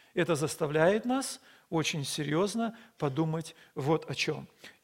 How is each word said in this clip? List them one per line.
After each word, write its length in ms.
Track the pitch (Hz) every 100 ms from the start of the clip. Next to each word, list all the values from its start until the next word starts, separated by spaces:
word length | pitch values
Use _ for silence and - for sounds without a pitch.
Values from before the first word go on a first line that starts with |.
| _
Это 220 | 175 175 151
заставляет 680 | 151 - 151 151 165 214 240
нас 340 | 262 - - - - _
очень 340 | 165 147 160
серьезно 720 | 135 - 147 156 202 220 233 226 - _
подумать 580 | 147 135 160 160 160 - - -
вот 340 | 135 156 -
о 60 | 139
чем. 320 | - 151 - _ - -